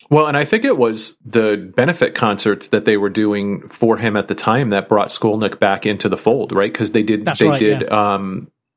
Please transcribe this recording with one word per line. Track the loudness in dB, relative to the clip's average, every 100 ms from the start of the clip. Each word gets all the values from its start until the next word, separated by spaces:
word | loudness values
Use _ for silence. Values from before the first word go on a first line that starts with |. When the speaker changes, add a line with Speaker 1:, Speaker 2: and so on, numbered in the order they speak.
| 0
Speaker 1:
Well, | 2 2
and | 0
I | 0
think | 0
it | 2 2
was | 2 0 -6 -10
the | -4 0 2 0 -2 0
benefit | 0 2 -2
concerts | 2 0 2 0 -2 -2
that | 0 2
they | 2
were | 0
doing | 0 0 0 -4 -6 -10
for | -2 0 2
him | 0 -2
at | -2
the |
time | -2 0 0 2
that | 0 2
brought | 0 0
Skolnick | -2 -2 0 -2 0
back | 0 0
into | -2 -4 -2
the | -2
fold, | 0 0 0
right? | -2 -2
'Cause | -2 -2
they | 0
did, | 0 0 -2
Speaker 2:
That's | 2
Speaker 1:
they | 2
Speaker 2:
right, | 4
Speaker 1:
did, | 2 0
Speaker 2:
yeah. | 0 0 0
Speaker 1:
um, | -2 -4 -8 -12 _ _